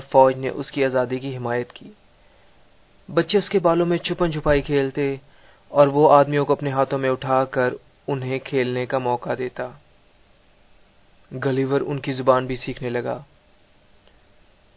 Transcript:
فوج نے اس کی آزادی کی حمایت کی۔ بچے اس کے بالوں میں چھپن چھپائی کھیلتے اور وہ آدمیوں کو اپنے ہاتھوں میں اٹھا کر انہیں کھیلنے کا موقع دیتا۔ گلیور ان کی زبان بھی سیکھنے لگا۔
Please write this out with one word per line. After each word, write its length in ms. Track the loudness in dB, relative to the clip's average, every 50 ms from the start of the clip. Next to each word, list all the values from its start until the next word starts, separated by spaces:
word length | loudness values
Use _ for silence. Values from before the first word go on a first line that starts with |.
| 2 2
فوج 260 | 6 6 6 6 4
نے 120 | 0 -4 -6
اس 220 | -6 -6 -8 -6
کی 140 | -2 0 0
آزادی 340 | 0 2 0 0 0 -2 -6
کی 180 | -6 -8 -8
حمایت 360 | -6 -4 -4 -2 -4 -4 -6 -10
کی۔ 160 | -18 -20 -20 -20 _ _ _ _ _ _ -20 _ _ -20 -20 _ -20 -20 _ _ _ -20 _ _ -20 _ -4 -2
بچے 240 | -2 0 2 2
اس 120 | 0 0 0
کے 100 | 0 2
بالوں 260 | 2 2 2 2 2
میں 120 | 2 0
چھپن 360 | -2 -2 -4 -2 -2 -2 -2 -2
چھپائی 280 | 0 0 2 2 2
کھیلتے 540 | 2 0 0 0 0 0 -2 -2 -2 -2 -4 -6 -10 -18 -20 -20 -20 -20 -20 _ _
اور 200 | 0 4 4 4
وہ 240 | 6 6 6 6 8
آدمیوں 340 | 8 8 6 4 2 0 0
کو 80 | 0 0
اپنے 180 | 0 -2 -2
ہاتھوں 280 | -2 -2 -2 -2 -2 -2
میں 100 | -2 -2
اٹھا 360 | -2 -2 -2 0 0 0 0
کر 280 | 0 -2 -2 -2 -2 -2 -6 _ _ _ _ _
انہیں 320 | -6 -6 -6 -4 -6 -6 -6
کھیلنے 460 | -6 -4 -2 -2 -2 -2 -2 -4 -4
کا 120 | -4 -4
موقع 320 | -2 -2 -2 -2 -4 -4 -6 -6
دیتا۔ 320 | -6 -6 -8 -8 -10 -12 -12 -12 -18 _ _ _ _ _ _ _ _ _ _ _ _ _ _ _ _ _ _ -20 _ _ _ _ _ _ _ _ -20 -20 -14 -10 -6 -4
گلیور 360 | -2 0 0 0 0 0 -2
ان 180 | -2 -2 -6 -6
کی 140 | -6 -6 -6
زبان 320 | -2 2 2 2 2 2
بھی 100 | -2 -6
سیکھنے 340 | -8 -8 -10 -10 -8 -6 -6
لگا۔ 320 | -6 -4 -4 -6 -8 -8 -10 -18 _ _ _ _ _ _ _ _ _ _ _ _ _ _ _ _ -20 _ _ _ _ -20 -20 _ _ _ _ _ _